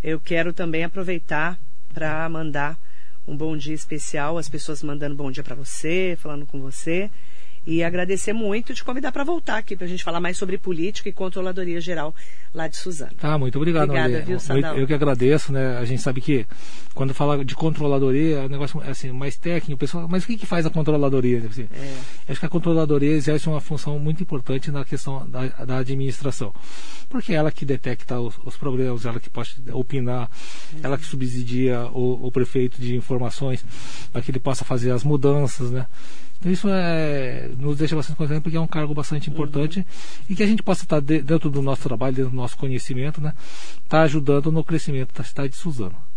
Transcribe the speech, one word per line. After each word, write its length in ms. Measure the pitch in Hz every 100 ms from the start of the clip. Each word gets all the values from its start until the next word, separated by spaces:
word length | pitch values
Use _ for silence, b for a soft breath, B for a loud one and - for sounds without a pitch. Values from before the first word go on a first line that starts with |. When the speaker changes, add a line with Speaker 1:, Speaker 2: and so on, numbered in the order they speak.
Speaker 1:
Eu 160 | - 156
quero 320 | - 165 170
também 320 | 170 170 160
aproveitar 760 | 170 190 180 175 - 151 160 180 - - -
pra 340 | - 156 156 165
mandar 480 | 160 160 143 147 156 b b b b -
um 100 | 151
bom 180 | 156 156
dia 200 | 139 151
especial, 600 | - 151 - 156 147 170
as 120 | 156
pessoas 320 | 151 - 151
mandando 340 | 151 143 143 139
bom 140 | 143
dia 120 | 131
pra 120 | 139 127
você, 640 | 135 - 156 180 185 170
falando 260 | 160 147 143
com 120 | 143
você. 500 | 135 127 - 170 208 b b b b b -
E 160 | 165
agradecer 480 | 170 180 180 190 -
muito 380 | 220 214 208 233
e 40 | 247
te 80 |
convidar 280 | - 254 277
pra 120 | 285
voltar 340 | 285 339 - 220
aqui 180 | - 180
pra 100 | 175
gente 180 | 180
falar 160 | 175 170
mais 180 | 175 185
sobre 200 | 190 190
política 520 | 190 170 175 208 208
e 20 |
controladoria 680 | - 185 190 185 185 180 170
geral 360 | 170 165 151 - B B B
lá 140 | 165 160
de 100 | -
Suzano. 340 | 180 160 - -
Speaker 2:
Tá, 180 | 147 151
muito 200 | 127 139
obrigado, 320 | 160 165 143
Speaker 1:
Obrigada, 200 | 139 160
Speaker 2:
Maria. 160 | - 180
Speaker 1:
viu, 100 | 180
Speaker 2:
Muito, 40 |
Speaker 1:
Sadal? 340 | - 135 135 135
Speaker 2:
eu 100 | 135
que 60 |
agradeço, 580 | 147 143 123 127 147 -
né? 260 | 135 131 123
A 60 | 120
gente 160 | 127
sabe 200 | 139 123
que 260 | 156 139 101 B B B B -
quando 180 | 135
fala 300 | 131 147 143
de 100 | 135
controladoria 840 | - 160 151 147 139 135 131 160 147
é 80 | 135
um 40 |
negócio, 320 | 139 143 156 139
assim, 220 | 131 135
mais 240 | 127 139 -
técnico, 380 | 170 175 156
o 40 | 135
pessoal, 300 | 143 175 165
"Mas 160 | 180
o 40 | 180
que 100 | 226
que 80 | -
faz 180 | 175 160
a 40 |
controladoria?" 760 | 165 147 151 139 135 123 120 113
Assim, 200 | 131 110
Speaker 1:
É. 240 | - 139 135 B B -
Speaker 2:
acho 100 | 135
que 60 | 170
a 40 |
controladoria 640 | 175 170 165 156 147 143
exerce 360 | 156 135 151 160
uma 120 | 151
função 380 | - 147 - 147
muito 240 | 147 160
importante 480 | 185 143 123 135 143
na 120 | 143 135
questão 440 | 143 - 135 131
da, 160 | 131 131 - 127
da 120 | 131
administração, 760 | 127 135 135 - 143 - 101 - B B B B -
porque 240 | 254 -
é 20 | 160
ela 160 | 151
que 140 | - 143
detecta 540 | 131 131 117 - 123
os, 160 | 120 - 131
os 100 | -
problemas, 480 | 147 127 131 120 117
ela 140 | 117
que 100 | -
pode 240 | - 113 - 127
opinar, 560 | 131 127 139 123 123 117 B B B B
Speaker 1:
Uhum. 60 | 156
Speaker 2:
ela 160 | 139 143
que 80 | -
subsidia 760 | 139 127 123 120 123 127 123 120
o, 380 | 131 123 123 127
o 60 |
prefeito 500 | 127 123 135 123 -
de 140 | 123 123
informações 680 | - 127 120 - 135 127 - B B B B
para 80 | 120
que 100 | 120
ele 80 | 127
possa 240 | 139 117
fazer 280 | - 127 120
as 120 | 123
mudanças, 680 | 147 147 139 143 139 - 123
né? 160 | 127 123 B B B B -
Então 100 | 180
isso 160 | 180 202
é, 800 | 190 175 160 151 143 131 123 123 120
nos 200 | 143 143
deixa 200 | 151 156
bastante 180 | 135 151
contente, 240 | 151 156
porque 160 | 160 160
é 40 |
um 40 | 160
cargo 280 | 156 151
bastante 340 | 151 143 151 139
Speaker 1:
Uhum. 60 | 151
Speaker 2:
importante 500 | 139 139 147 190 180 B B B -
e 40 |
que 80 | 185
a 60 | 208
gente 160 | 220
possa 220 | - 180 -
tá 120 | 151
de-, 240 | 139 156
dentro 280 | 135 123 151
do 120 | 139
nosso 200 | 135 131
trabalho, 320 | 139 113 131 131
dentro 160 | 131
do 40 | 127
nosso 180 | 123 -
conhecimento, 640 | 139 127 - 127 139 151
né? 140 | 151 - B B B B -
Tá 140 | 156
ajudando 460 | 160 151 139 143 151
no 140 | 160
crescimento 500 | 151 160 - 139 127
da 80 | - 131
cidade 240 | - 139
de 80 | -
Suzano. 400 | 175 131 92 90 -